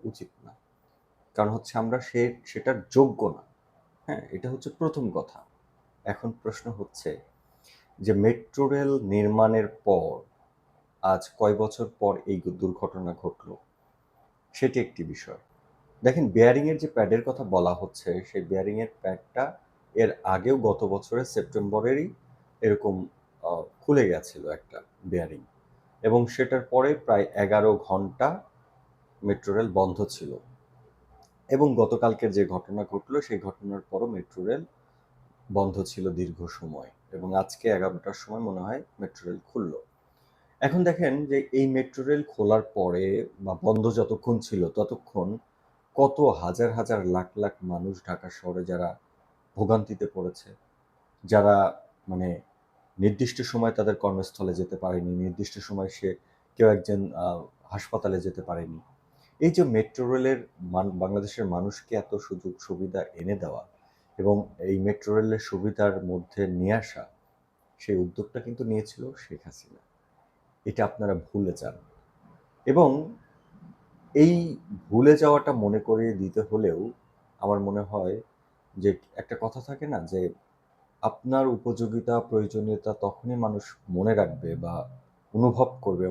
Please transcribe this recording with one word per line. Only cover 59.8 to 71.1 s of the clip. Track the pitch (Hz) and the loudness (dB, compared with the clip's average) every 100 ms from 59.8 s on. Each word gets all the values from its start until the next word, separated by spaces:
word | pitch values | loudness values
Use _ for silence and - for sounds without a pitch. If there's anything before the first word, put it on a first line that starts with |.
| 107 - 123 | 0 -2 0
রেলের | 131 131 123 113 - | 2 2 0 -4 -14
মান-, | 90 90 98 | -4 -2 -2
বাংলাদেশের | 90 95 101 101 - 98 | -2 -2 -2 -4 -4 -2
মানুষকে | 87 98 - - 107 | -2 -4 -6 -6 -4
এত | - 101 | -4 -8
সুযোগ | - 90 92 90 | -6 -10 -10 -12
সুবিধা | - 90 95 95 - | -10 -8 -6 -6 -8
এনে | - 87 101 | -8 -6 -4
দেওয়া | 82 62 - _ _ _ _ - | -6 -10 -14 _ _ _ _ -2
এবং | 98 104 101 - | 2 2 0 -6
এই | 92 98 | -2 0
মেট্রো | 98 104 104 107 | 0 -2 0 2
রেলের | 110 110 | 2 -2
সুবিধার | - 95 101 - 104 95 | -4 -4 -4 0 0 0
মধ্যে | 92 90 87 - 95 | -4 -6 -6 -4 -2
নিয়ে | 90 90 | 0 0
আসা, | 110 - - - _ _ _ _ _ _ _ | 0 -2 -12 -16 _ _ _ _ _ _ _
সেই | - 95 | -2 -2
উদ্যোগটা | 90 95 104 123 | -2 -6 -10 -10
কিন্তু | 117 117 | -10 -8
নিয়েছিল | 113 107 107 - 127 - | -4 -4 -6 -12 -14 -16
শেখ | - - - | -18 -18 -18
হাসিনা। | - - - _ _ _ _ _ _ _ _ 107 | -20 -20 -20 _ _ _ _ _ _ _ _ -6
এটা | - 104 | -2 -2
আপনারা | - 104 | 0 -2